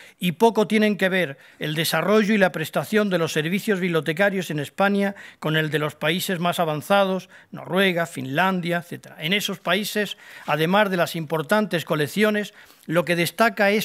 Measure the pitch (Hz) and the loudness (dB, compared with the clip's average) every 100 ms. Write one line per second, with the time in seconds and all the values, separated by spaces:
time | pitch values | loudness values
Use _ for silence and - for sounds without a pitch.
0 | - - 180 151 226 214 208 214 214 190 | -20 -6 -4 2 2 2 2 2 2 2
1 | 190 185 151 139 - - 151 156 160 160 | 0 0 -2 -6 -16 -8 -4 -2 0 0
2 | 175 214 202 220 185 165 156 175 143 214 | 2 2 4 4 2 0 -4 -4 0 0
3 | 208 175 160 160 156 196 - 190 180 160 | 2 0 0 -2 -2 -2 -2 -2 0 0
4 | 147 156 202 190 170 156 139 - 196 202 | -2 0 0 0 -4 -6 -6 0 2 2
5 | 196 202 - - 156 156 156 147 151 - | 0 -4 -16 -8 -2 0 0 -2 -4 -2
6 | 151 175 - 175 175 170 160 151 - 202 | -2 -2 -2 -2 -2 0 -2 -2 0 2
7 | 190 185 - - - 143 135 180 190 170 | 2 -2 -8 -20 -18 -14 -4 0 2 0
8 | 165 - 131 143 190 185 170 170 - 135 | -4 -6 -4 0 2 0 -2 -4 -6 -14
9 | 131 - 156 202 190 185 - 185 208 208 | -16 -8 -2 -2 -2 -6 -2 -2 -2 -4
10 | 196 - - - - 151 160 196 208 185 | -4 -8 -16 -10 -2 0 2 4 4 2
11 | 156 170 156 160 147 214 214 170 - 156 | -2 -4 -4 -4 0 0 2 -2 -2 -2
12 | 143 196 214 208 196 - - - - 165 | 0 2 2 0 -4 -12 -20 -16 -2 0
13 | 165 170 160 - 226 196 196 214 | 2 0 0 2 2 4 2 2